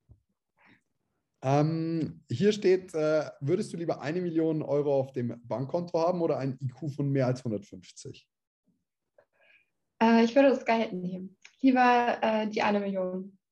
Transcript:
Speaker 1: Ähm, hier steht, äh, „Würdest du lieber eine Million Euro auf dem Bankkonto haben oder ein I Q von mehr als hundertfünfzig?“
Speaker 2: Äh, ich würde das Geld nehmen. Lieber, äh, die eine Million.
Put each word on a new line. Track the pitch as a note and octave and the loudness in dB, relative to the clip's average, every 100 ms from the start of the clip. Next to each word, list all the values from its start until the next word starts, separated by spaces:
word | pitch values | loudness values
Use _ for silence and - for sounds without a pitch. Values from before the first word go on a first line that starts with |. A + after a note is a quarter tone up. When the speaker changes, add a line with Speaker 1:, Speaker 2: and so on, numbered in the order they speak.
| _ _ _ _ _ _ _ _ _ _ _ _ _ _ | _ _ _ _ _ _ _ _ _ _ _ _ _ _
Speaker 1:
Ähm, | C3 C#3+ D#3 E3 D#3+ E3 - - - | 0 2 2 -2 -4 -4 -6 -8 -8
hier | B2 G3+ | -2 0
steht, | G#3 F3 F#3 F#3 D#3+ | 2 2 2 -2 -4
äh, | D3+ D#3 C3+ - | 0 0 -2 -6
„Würdest | C#3 F#3+ - | -4 -2 -4
du | E3+ | -6
lieber | D#3+ - | -6 -6
eine | C3 F3 | -6 -4
Million | F3 D#3+ D#3+ D#3 | -2 0 0 -2
Euro | C#3+ C#3+ D3 C#3 | -2 -2 0 0
auf | C3 | -2
dem | C3 A#2+ - | -4 -6 -8
Bankkonto | A2+ A2+ C3+ F3 F3 E3 | -8 -6 -4 -4 -2 0
haben | E3 F3+ | 0 0
oder | E3 C3 | 0 -2
ein | C3+ C3 | -4 -6
I | C3 | -8
Q | - D3+ | -8 -8
von | C3+ C#3+ | -4 -2
mehr | C#3 B2+ | 0 0
als | B2+ | -2
hundertfünfzig?“ | A#2+ G#2 - F#2 - - - - _ _ _ _ _ _ _ _ _ _ _ _ _ _ _ _ _ - | -4 -6 -8 -20 -20 -20 -18 -20 _ _ _ _ _ _ _ _ _ _ _ _ _ _ _ _ _ 2
Speaker 2:
Äh, | A3+ A3+ | 4 6
ich | A3+ C#4 | 6 6
würde | C#4 | 6
das | A#3+ - | 4 0
Geld | A3+ A3 | 0 -2
nehmen. | F3+ F3+ F#3 - _ - _ | -6 -8 -10 -12 _ -20 _
Lieber, | C4+ B3+ B3 A#3+ A#3+ - | 4 6 6 4 2 0
äh, | A3 A3 G#3+ | 0 0 -2
die | G#3+ | -2
eine | G#3+ G#3 | 0 0
Million. | G3 F#3+ F#3 F#3 G3 - _ | 0 -4 -4 -6 -10 -18 _